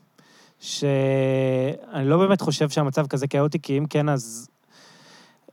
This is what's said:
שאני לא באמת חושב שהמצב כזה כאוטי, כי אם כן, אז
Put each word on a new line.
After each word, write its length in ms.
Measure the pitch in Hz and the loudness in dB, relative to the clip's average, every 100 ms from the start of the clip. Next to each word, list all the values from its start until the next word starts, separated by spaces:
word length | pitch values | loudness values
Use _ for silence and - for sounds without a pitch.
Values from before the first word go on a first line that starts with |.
| _ _ _ - - _ | _ _ _ -20 -20 _
שאני 1500 | - - 143 135 135 135 131 131 131 131 131 - - 156 135 | -12 -4 0 2 2 2 2 2 0 0 -2 -4 -8 -2 2
לא 120 | 165 | 4
באמת 240 | 190 196 | 4 2
חושב 280 | - 139 151 | 0 -2 0
שהמצב 380 | 156 143 147 139 | 0 0 0 -2
כזה 200 | 135 143 | -2 -2
כאוטי, 320 | 143 147 160 | 0 0 0
כי 180 | 143 139 | -2 -2
אם 80 | 151 | 0
כן, 240 | 151 147 | 0 0
אז 380 | 139 113 113 120 _ _ - - - - - - _ _ | 0 -4 -14 -18 _ _ -20 -20 -20 -20 -20 -20 _ _